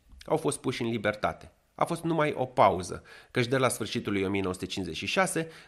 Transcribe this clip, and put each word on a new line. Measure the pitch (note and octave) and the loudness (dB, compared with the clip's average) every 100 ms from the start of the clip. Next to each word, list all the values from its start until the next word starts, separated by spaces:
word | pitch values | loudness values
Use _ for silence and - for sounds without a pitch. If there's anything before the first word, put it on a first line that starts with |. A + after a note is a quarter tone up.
| _ - - | _ -14 -2
au | D#3+ | -2
fost | D3+ C3+ | 0 -2
puși | C3 B2+ | -4 -2
în | A#2 | -2
libertate. | A#2 G2+ G#2 F2 D#2+ - _ _ - | 0 0 0 -2 -4 -12 _ _ -2
A | D#3 | -2
fost | E3 | -2
numai | E3 E3 D3+ - | -2 0 0 0
o | B2 | 0
pauză, | - G#2 F2+ F2 E2 - - - | 6 6 4 -4 -10 -14 -20 -4
căci | B2+ A#2+ | -2 2
de | C3 | 2
la | B2 | 2
sfârșitul | - A2 A#2+ G#2+ | 0 -4 -4 -2
lui | G2+ | 0
o | F#2+ | 0
mie | G2 | 0
nouă | F#2+ | 0
sute | F#2 F#2 | -4 -6
cincizeci | - F2 D#2+ | -6 -6 -6
și | G2 | -2
șase | F#3+ F#3 D#3+ D#3+ - | 0 0 0 -6 -10